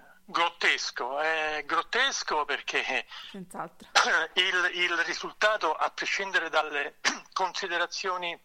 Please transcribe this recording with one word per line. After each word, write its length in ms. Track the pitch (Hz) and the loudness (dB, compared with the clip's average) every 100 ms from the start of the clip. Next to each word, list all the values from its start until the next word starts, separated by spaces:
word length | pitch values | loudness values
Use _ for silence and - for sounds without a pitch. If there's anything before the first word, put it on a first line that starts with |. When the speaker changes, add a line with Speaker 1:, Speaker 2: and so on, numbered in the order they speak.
| - - | -20 -20
Speaker 1:
grottesco, 960 | - 165 170 - 190 139 - - 123 139 | -4 0 0 2 2 2 0 -6 -4 -2
è 440 | 156 160 156 151 151 | 0 0 0 -2 -2
grottesco 800 | 165 - 226 269 - - 156 143 | 0 0 2 2 0 -2 0 0
perché 600 | 131 - 139 120 127 - - - | -2 -2 -2 0 -2 -4 -10 -14
Speaker 2:
Senz'altro. 580 | 196 180 190 165 - - | -14 -12 -10 -10 -12 0
Speaker 1:
<clears throat> 420 | - 240 180 160 | 2 4 4 2
il, 380 | - 190 185 175 | 2 2 4 2
il 240 | 180 175 170 | 2 0 0
risultato, 760 | 170 160 - - 214 214 - | -2 -2 -6 0 2 4 0
a 160 | - 143 | 0 -2
prescindere 600 | - 143 - 196 185 160 | -2 -4 -2 0 0 2
dalle 500 | 156 151 147 143 - | 0 2 0 -4 -2
<clears throat> 320 | - 202 - | -2 -2 -6
considerazioni 1040 | - 185 - 185 170 175 - 196 180 175 165 | -2 -2 -2 -4 -2 -2 -4 -4 -2 -4 -8